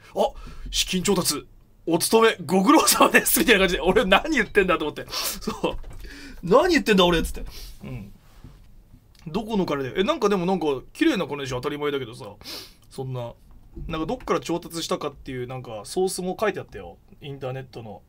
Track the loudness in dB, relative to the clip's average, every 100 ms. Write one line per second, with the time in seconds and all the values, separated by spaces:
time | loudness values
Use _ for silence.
0 | -8 -2 -2 -4 -14 -14 -6 -4 -2 0
1 | 0 2 0 -4 -8 -20 _ _ -2 0
2 | 4 6 6 4 0 2 6 6 6 6
3 | 6 6 4 2 4 4 4 2 2 2
4 | 6 4 4 0 2 2 2 2 -2 -6
5 | -10 -8 -6 -6 -8 -4 -4 -4 -10 -12
6 | -14 -16 -16 -10 4 6 6 4 4 6
7 | 6 4 0 -4 -10 -12 -16 -16 -12 -12
8 | -14 -18 -20 -20 -20 -20 -20 -20 -20 -20
9 | _ -20 -8 -8 -2 -2 0 -2 -2 0
10 | 0 2 2 2 0 0 0 -2 -6 0
11 | 2 2 -2 -6 -6 -6 -4 -4 -2 -4
12 | -6 -12 -16 -16 -14 -14 -16 -20 -16 -10
13 | -8 -8 -10 -14 -20 -20 -20 -14 -8 -6
14 | -4 -4 -2 -4 -2 -4 -6 -10 -6 -4
15 | -6 -10 -12 -10 -10 -10 -12 -12 -6 -2
16 | -2 -2 -6 -2 -4 -4 -10 -14 -16 -18
17 | _ -16 -14 -10 -8 -8 -10 -14 -14 -16